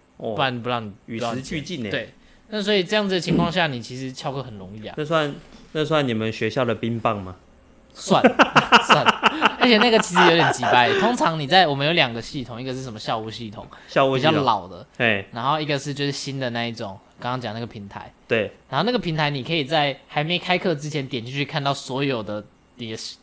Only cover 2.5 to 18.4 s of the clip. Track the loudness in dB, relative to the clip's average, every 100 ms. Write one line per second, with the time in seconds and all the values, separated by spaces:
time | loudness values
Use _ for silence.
2.5 | -4 0 0 2 0 0 -2 0 0 2
3.5 | 0 -2 -2 -10 -10 -10 -8 -8 -8 -10
4.5 | -12 -14 -14 -12 -8 -2 0 0 -6 -16
5.5 | -20 -8 -4 2 2 2 0 -2 -2 -2
6.5 | 0 0 0 -2 0 0 -2 -6 -14 _
7.5 | _ _ _ _ -12 2 6 6 6 4
8.5 | 4 6 4 6 4 4 2 0 2 0
9.5 | 4 4 6 6 4 4 4 6 6 4
10.5 | 2 4 4 4 4 2 2 2 0 4
11.5 | 6 6 2 2 2 2 -2 -8 -8 -8
12.5 | -8 -8 -8 -8 -8 -6 -6 -6 -10 -12
13.5 | -12 -16 -20 -2 2 4 4 2 4 2
14.5 | 0 -4 -16 -16 0 0 0 -4 -6 -2
15.5 | -2 -2 -4 -4 -4 -4 -4 -8 -6 -4
16.5 | -4 -6 -6 -10 -12 _ -10 -6 -6 -6
17.5 | -8 -10 -12 -14 -14 -16 _ -2 -2